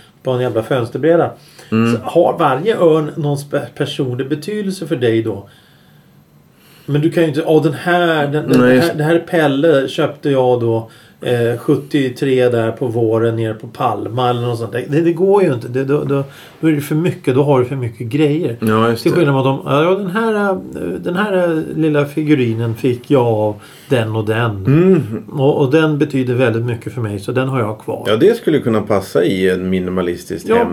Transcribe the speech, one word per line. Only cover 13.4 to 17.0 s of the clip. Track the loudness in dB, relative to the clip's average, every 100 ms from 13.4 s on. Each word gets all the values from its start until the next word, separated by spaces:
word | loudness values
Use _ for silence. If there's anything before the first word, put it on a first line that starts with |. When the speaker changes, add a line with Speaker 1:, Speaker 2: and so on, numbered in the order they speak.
| -4
Speaker 1:
på | -6 -12
Palma", | -6 -4 -4 -6 -2 -2
eller | -2
något | -4 -6
sånt | -6
där. | -6 -2
Det, | 0
det | 0
går | 2 2 4
ju | 2
inte. | 0 -4
Det, | -4 -2
då, | -2
då, | 0 -2 -4 -10 -20 -4
då | 0
är |
det | 0
för | 0
mycket. | -2